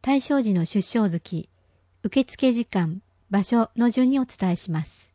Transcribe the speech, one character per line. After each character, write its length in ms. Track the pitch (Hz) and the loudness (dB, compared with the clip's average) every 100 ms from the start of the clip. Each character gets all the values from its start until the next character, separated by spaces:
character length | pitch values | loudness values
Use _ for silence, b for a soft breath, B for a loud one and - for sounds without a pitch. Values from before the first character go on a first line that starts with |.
対 200 | - 277 | 2 0
象 200 | - 285 | 2 0
時 140 | 226 | 2
の 100 | 180 | 0
出 160 | 165 208 | 0 -2
生 280 | - 233 208 | -2 0 0
月、 400 | 170 - 165 - _ _ _ _ _ | -2 -6 -10 -10 _ _ _ _ _
受 220 | 202 - | -2 0
付 280 | 254 - 262 | -2 0 0
時 120 | 233 | 0
間、 380 | 233 196 165 175 _ _ _ | -2 -2 -2 -4 _ _ _
場 120 | 196 | -2
所 280 | 196 240 226 - | 2 0 0 2
の 140 | 240 | 0
順 200 | 233 254 | 2 2
に 80 | 269 | 2
お 60 | |
伝 280 | 254 - 185 | -2 -2 -2
え 40 | 175 | -2
し 140 | - | -4
ま 140 | 160 | -6
す。 280 | 156 - - | -6 -12 -20